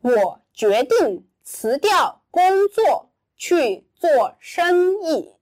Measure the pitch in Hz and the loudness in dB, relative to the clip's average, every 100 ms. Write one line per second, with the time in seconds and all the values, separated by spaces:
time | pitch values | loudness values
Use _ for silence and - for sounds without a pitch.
0 | 240 240 185 - _ - 214 208 269 466 | 0 0 0 -4 _ -4 0 0 2 0
1 | 277 190 _ _ - - 214 277 403 370 | 0 -4 _ _ -20 -8 -4 -2 0 0
2 | - - _ 330 370 392 392 - 440 220 | 0 -6 _ 0 2 2 0 0 0 0
3 | - _ _ _ - 349 254 190 _ _ | -6 _ _ _ -2 0 0 -4 _ _
4 | 349 277 220 - - - 349 359 359 392 | 0 2 0 -6 -14 -4 0 2 2 -2
5 | 349 277 - 95 | -4 -4 -6 _